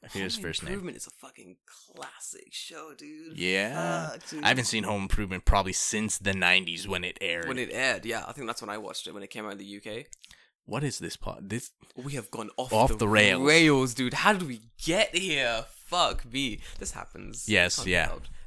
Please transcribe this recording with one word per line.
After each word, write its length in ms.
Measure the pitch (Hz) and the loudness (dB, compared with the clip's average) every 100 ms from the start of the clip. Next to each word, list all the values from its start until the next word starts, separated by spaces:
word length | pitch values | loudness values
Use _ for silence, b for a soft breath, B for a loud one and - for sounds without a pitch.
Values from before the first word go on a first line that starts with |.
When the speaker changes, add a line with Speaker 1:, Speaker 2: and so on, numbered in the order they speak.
Speaker 1:
I 40 | - | -12
think 160 | 98 | -8
his 100 | 95 214 | -6 -6
Speaker 2:
Home 60 | |
Speaker 1:
first 180 | 87 78 | -6 -6
name. 100 | - | -6
Speaker 2:
Improvement 240 | 202 180 - | -8 -8 -12
is 80 | - | -14
a 40 | |
fucking 440 | - 131 - 98 - _ | -16 -20 -20 -20 -20 _
classic 840 | - - 143 139 - - - - | -20 -20 -16 -16 -14 -14 -14 -14
show, 420 | - - 160 156 | -12 -12 -12 -16
dude. 440 | 139 147 156 160 - | -16 -18 -16 -14 -2
Speaker 1:
Yeah. 720 | 180 190 208 165 170 165 160 | 0 2 0 -2 -2 -2 -4
Speaker 2:
Fuck, 180 | - - | -10 -12
dude. 160 | 156 | 0
Speaker 1:
I 40 | 120 | 2
haven't 160 | 127 113 | 2 2
seen 180 | 113 | -2
Home 160 | 101 101 | -2 -2
Improvement 440 | 95 - 101 90 - | 0 0 0 0 4
probably 260 | 101 95 | 4 2
since 460 | 90 - 107 107 - | 0 -2 -2 -2 -2
the 160 | 98 | -2
nineties 520 | 95 87 92 87 85 98 | 2 4 4 2 -4 -6
when 180 | 92 | -4
it 120 | 90 - | -6 -6
aired. 260 | 92 85 82 | -4 -4 -4
Speaker 2:
When 100 | 127 | -4
it 120 | 117 | -6
aired, 320 | 110 131 98 | -2 -2 -2
yeah. 200 | 107 113 - | -4 -6 -8
I 40 | |
think 140 | - 113 | -10 -8
that's 120 | 117 | -8
when 80 | 104 | -8
I 80 | 104 | -10
watched 300 | 101 - - | -8 -10 -10
it, 80 | |
when 80 | 101 | -12
it 80 | 98 | -14
came 160 | 113 107 | -12 -10
out 60 | |
in 60 | 98 | -10
the 60 | |
U 160 | 101 101 | -12 -14
K. 280 | 107 113 151 - b b b _ - | -12 -12 -14 -18 b b b _ -8
Speaker 1:
What 180 | 110 | -4
is 140 | 143 - | -4 -4
this 180 | 85 - | -8 -8
pod? 320 | 98 - 98 | -8 -10 -8
This 220 | 113 - - - - | -8 -10 -16 -20 -14
Speaker 2:
We 160 | 135 | -10
have 180 | 139 - | -10 -8
gone 200 | 113 104 - | -8 -8 -6
off 120 | 127 | 0
Speaker 1:
Off 180 | 110 131 | 4 6
Speaker 2:
the 60 | 104 | 6
Speaker 1:
the 120 | 110 | 6
rails. 340 | 107 104 92 | 8 8 8
Speaker 2:
rails, 520 | 139 165 160 135 127 | 8 8 8 8 4
dude. 180 | 117 123 | 0 -2
How 220 | - 196 | 2 4
did 120 | 202 160 | 4 0
we 140 | 113 113 - | -8 -14 -8
get 320 | - 180 220 170 | -2 0 2 0
here? 480 | 185 147 120 113 - - - | 0 0 0 0 -4 -14 -4
Fuck 440 | 180 156 - 123 | 2 2 0 -4
me. 300 | 127 131 104 B - | -4 -4 -4 B -10
This 140 | 196 | -10
happens. 560 | - - - 98 107 - | -10 -12 -14 -14 -10 2
Speaker 1:
Yes, 280 | 101 87 - | 6 6 2
Speaker 2:
Can't 100 | 92 | 2
be 40 | |
Speaker 1:
yeah. 140 | 90 78 | 2 2
Speaker 2:
helped. 200 | - - b | -2 -10 b